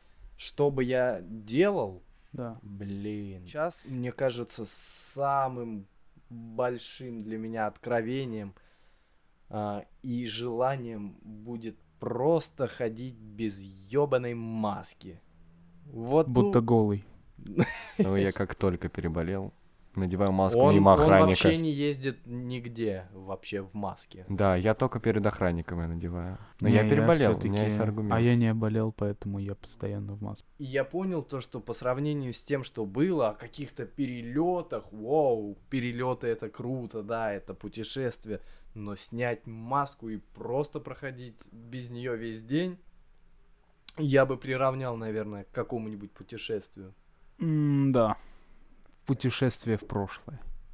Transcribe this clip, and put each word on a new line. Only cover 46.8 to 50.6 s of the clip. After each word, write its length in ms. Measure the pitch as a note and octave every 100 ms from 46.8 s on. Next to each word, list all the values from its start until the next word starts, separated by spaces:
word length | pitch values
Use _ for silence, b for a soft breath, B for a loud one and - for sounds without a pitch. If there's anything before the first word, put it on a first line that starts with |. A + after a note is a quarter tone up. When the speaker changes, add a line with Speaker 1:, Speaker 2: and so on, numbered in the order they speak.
| F#2+ - _ _ - -
Speaker 2:
М, 500 | E3 D3+ D3 C#3 C#3
да. 240 | B2+ A2 - b b b b b b - - -
Путешествие 680 | C3+ B2+ - C3 - - G#2+
в 80 | -
прошлое. 520 | G#2 F#2+ - - C#3+ - -